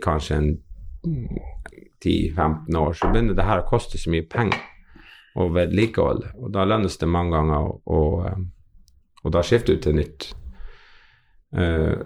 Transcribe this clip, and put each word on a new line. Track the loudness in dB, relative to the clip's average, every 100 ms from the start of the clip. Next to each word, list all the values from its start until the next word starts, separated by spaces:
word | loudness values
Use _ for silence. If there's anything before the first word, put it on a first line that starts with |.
kanskje | 0 0 0 0
en | 2 0 -6 -16 -14 -8 -6 -4 -4 -8 -10 -14 -14 -18 -20 _
ti | 0 2 0
femten | 0 0 0 -2 0
år, | 0 0
så | 2
begynner | 4 4 4
det | 2
her | 2
å | 2
koste | 0 0 -4
så | 0
mye | 0 0
penger | 0 0 -2 -6 -20 -20 -20 -20 -20 _ -2
å | 0
vedlikeholde, | 2 2 2 2 2 2 0 -4 -10
og | -6
da | 0 2
lønnes | 2 0 0
det | 0
mange | 0 2 2
ganger | 2 2
å, | 0 -4 -2
å, | 2 2 2 -2
eh, | -4 -8 -12 _ -20 -20 _ _ _
å | -2
da | 0 2
skifte | 2 2 0
ut | 2
til |
nytt. | 0 0 -6 -14 -14 -14 -12 -14 -14 -20 -20 _ _ _ _ _
Eh, | -2 2 2 2 0